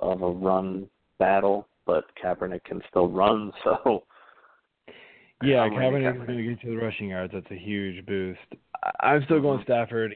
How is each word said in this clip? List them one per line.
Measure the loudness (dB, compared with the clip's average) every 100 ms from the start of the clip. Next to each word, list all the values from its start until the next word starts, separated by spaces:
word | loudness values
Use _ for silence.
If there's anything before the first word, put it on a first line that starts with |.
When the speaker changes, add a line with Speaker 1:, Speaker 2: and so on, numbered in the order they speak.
Speaker 1:
of | 2 0
a | -2
run | -2 0 0 0 -6 -10 _ _ 0
battle, | 2 4 4 2 -2 _ 0
but | 0 0 -6
Kaepernick | -6 -4 -4 -8
can | -8 -10 -2
still | 2 2
run, | 4 4 4 -2 -4
<laughs> |
so | -2 0 2 0 -2 _ -20 _ _ _ _ _ -20 -20 -20 -20 _ _
Speaker 2:
Yeah, | 2 4
Speaker 1:
I'm | 4 2
leaning | 2
Speaker 2:
Kaepernick | 2 0 -2
is |
Speaker 1:
Kaepernick. | -6
Speaker 2:
gonna | -4
get | -4 -6
to | -6
the | -4
rushing | -4 -4 -6
yards. | -6 -6
That's | -8 -10
a | -12
huge | -6 -4 -4 -8 -6
boost. | -4 -4 -8 -16 -20 _ -8
I, | -6 0 2
I'm | 2 4
still | 2
going | 2 0
Speaker 1:
Mm-hmm. | 0
Speaker 2:
Stafford. | 0 0 -2 -4